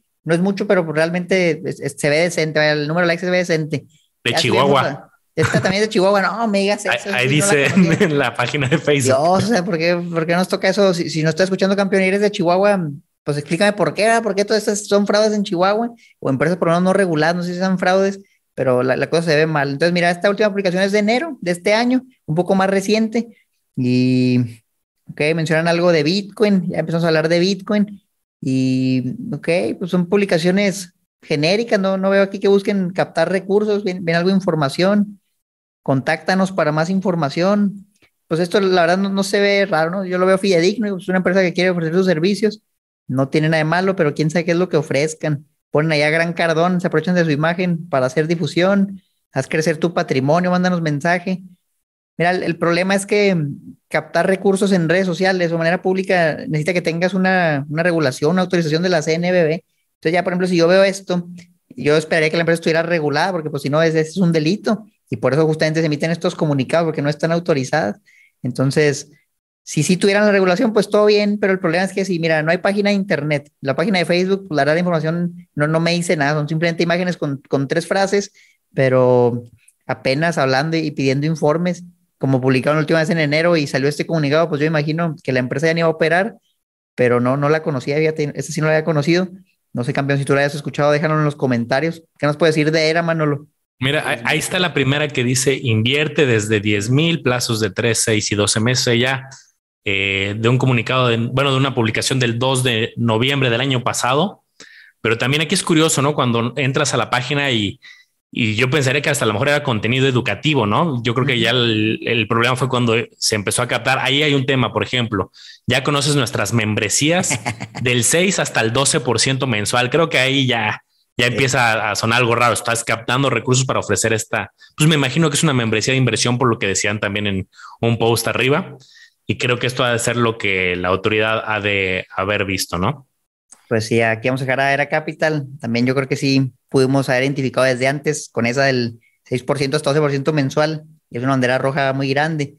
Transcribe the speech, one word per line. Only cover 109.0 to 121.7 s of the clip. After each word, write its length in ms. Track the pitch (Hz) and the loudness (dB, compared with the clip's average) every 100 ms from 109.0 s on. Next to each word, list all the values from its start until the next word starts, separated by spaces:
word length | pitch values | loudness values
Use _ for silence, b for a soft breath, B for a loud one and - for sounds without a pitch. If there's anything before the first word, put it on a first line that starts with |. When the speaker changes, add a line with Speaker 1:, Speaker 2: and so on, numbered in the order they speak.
Speaker 2:
que 100 | 160 | -2
hasta 140 | 139 117 | -2 0
a 20 | |
lo 60 | |
mejor 160 | 104 139 | 0 0
era 120 | 147 | 0
contenido 460 | 143 110 107 131 135 | 0 -2 -2 0 2
educativo, 580 | 127 131 101 151 143 104 | 0 -2 -2 -2 0 0
¿no? 380 | 110 170 123 | 0 0 -2
Yo 100 | 117 | -4
creo 140 | 117 123 | -2 0
que 60 | |
Speaker 1:
Ujú. 80 | 123 | 0
Speaker 2:
ya 100 | 113 | 0
el, 480 | 123 120 107 107 110 | 0 0 0 0 -2
el 240 | - 117 107 | -2 -2 0
problema 280 | 117 117 127 | 0 0 0
fue 140 | 127 | -2
cuando 260 | 123 120 113 - _ | 0 0 0 -2 _
se 160 | - 110 | -4 -2
empezó 260 | 98 104 | -2 -4
a 60 | 120 | -2
captar. 320 | 123 123 135 | -2 0 0
Ahí 240 | 127 139 | 0 0
hay 100 | 151 | 2
un 140 | 139 131 | 0 0
tema, 260 | 135 113 | 0 0
por 80 | 104 | -2
ejemplo, 500 | 101 127 113 101 85 B B B - | -2 -2 -2 -4 -4 B B B -2
"Ya 160 | 127 | -2
conoces 320 | 139 143 139 147 | 0 0 0 0
nuestras 360 | 120 113 101 | 0 -2 -2
membresías", 800 | 113 107 107 104 - 147 175 185 | -2 -2 -2 -2 0 0 0 0
Speaker 1:
<laughs> 540 | 139 - 117 - - | -4 -6 -10 -12 -6
Speaker 2:
del 200 | 120 123 | -2 0
seis 360 | 113 160 190 185 | 2 2 0 0
hasta 200 | 147 - | -2 -2
el 120 | 113 | 0
doce 260 | 123 139 160 | 0 0 0
por 200 | 123 110 | 0 0
ciento 260 | - 135 131 | 0 -2 -2
mensual. 460 | 107 101 123 123 | -2 -2 -2 0
Creo 180 | 147 165 | 0 0
que 80 | 139 | 0
ahí 300 | 131 139 131 | 0 0 0
ya, 340 | 117 107 101 _ _ _ - | 0 -2 -4 _ _ _ -2
ya 120 | 120 | 0
Speaker 1:
Sí. 40 | |
Speaker 2:
empieza 400 | 117 135 135 120 | 2 0 2 2